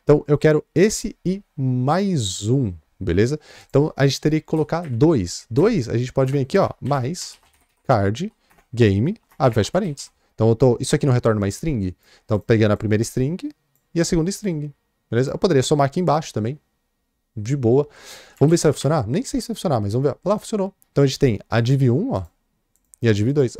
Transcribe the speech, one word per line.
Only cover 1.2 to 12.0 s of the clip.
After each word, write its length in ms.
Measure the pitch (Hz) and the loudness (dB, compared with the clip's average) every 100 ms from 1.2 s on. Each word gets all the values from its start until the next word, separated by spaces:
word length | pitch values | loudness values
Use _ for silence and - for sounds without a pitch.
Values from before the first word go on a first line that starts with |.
| - | -4
e 160 | 190 - - | -4 -8 -6
mais 920 | 135 127 127 165 202 170 107 - 104 | -2 0 0 0 0 -2 -2 -4 -2
um, 240 | 131 120 85 _ _ | 0 0 -6 _ _
beleza? 400 | 95 87 117 151 - - - | -2 0 0 -2 -10 -20 -2
Então, 240 | 135 156 - | 0 0 0
a 100 | 139 | 0
gente 140 | 135 | 0
teria 180 | 156 156 | -2 -2
que 80 | - | -2
colocar 420 | 160 151 165 175 | -4 -2 -4 -6
dois. 580 | 117 147 151 87 - - | 0 2 2 -2 -8 -6
Dois, 380 | 113 196 220 113 | 0 2 0 -2
a 100 | 117 | -4
gente 140 | 123 | -2
pode 180 | - 135 | -2 -2
vir 60 | 139 | -2
aqui, 180 | 135 196 | 0 0
ó, 140 | 175 - | 0 -2
mais 540 | 117 143 123 175 - - _ _ _ _ - | -4 -4 -4 -8 -12 -18 _ _ _ _ 0
card, 440 | 120 98 110 196 - _ _ _ | 2 2 -2 -8 -12 _ _ _
game, 480 | 113 113 98 131 220 _ - | 2 4 4 0 -4 _ -2
abre 140 | 135 | 0
e 40 | 113 | 0
fecha 160 | 98 | 0
parênteses. 400 | 175 202 143 - _ _ | -2 -4 -6 -14 _ _
Então, 160 | - 110 | 0 0
eu 60 | |
tô, 240 | 113 131 117 | 4 2 2
isso 160 | - | 0
aqui 100 | 151 | 0
não 80 | 151 | 2
retorna 280 | 123 117 107 | 2 2 0
uma 80 | 98 | -2
string? 440 | - 170 131 92 90 | -4 -4 -4 -4 -8